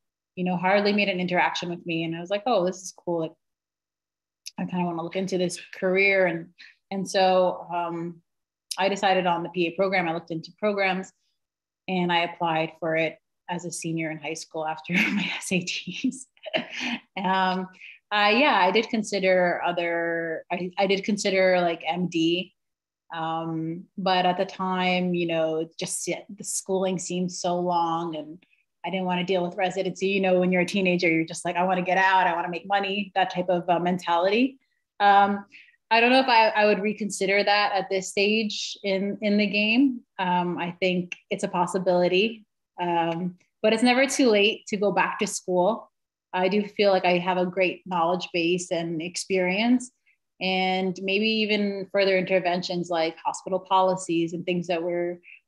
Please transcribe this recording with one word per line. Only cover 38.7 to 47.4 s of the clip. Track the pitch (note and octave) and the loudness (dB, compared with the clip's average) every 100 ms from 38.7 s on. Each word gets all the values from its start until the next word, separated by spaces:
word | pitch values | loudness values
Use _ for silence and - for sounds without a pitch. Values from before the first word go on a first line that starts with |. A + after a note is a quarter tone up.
| - | -6
in, | G3+ F#3+ G3+ G3+ | -2 -2 -2 -2
in | G#3+ G#3 | 0 2
the | G3+ | 2
game. | G#3 G#3+ A#3 C#4 A#3+ - - | 0 2 4 2 0 -8 -4
Um, | F3+ F3+ F3 D#3+ | 0 0 0 -4
I | F3 F3 | -6 -2
think | F#3 F3+ F3+ - - | 0 0 -4 -10 -10
it's | G3 | -6
a | G3 | -4
possibility, | F3 F3 F#3+ F#3 F3+ F3 F3+ A3 A3+ _ _ _ - | -2 -2 -2 0 2 2 2 0 -4 _ _ _ -6
um, | F3 E3+ E3 E3 F3+ - _ _ | -2 0 0 -2 -6 -8 _ _
but | G#3+ | 0
it's | A3+ | 4
never | B3 B3 C4+ | 4 4 2
too | C#4+ B3+ | 4 4
late | G#3 G#3 - - | 4 4 0 -6
to | G3+ | -2
go | G3+ | 0
back | F#3+ D#3+ - | 2 0 0
to | G3+ | -4
school. | - - F3+ F3+ A#3 - _ _ _ _ | -4 -2 2 2 0 -6 _ _ _ _
I | F#3 F#3 | -2 0
do | G#3 | 0
feel | G3 - G3+ | 0 2 4
like | F#3 F3+ | 4 4
I | F3+ | 2
have | F3+ | 2
a | F#3 | 0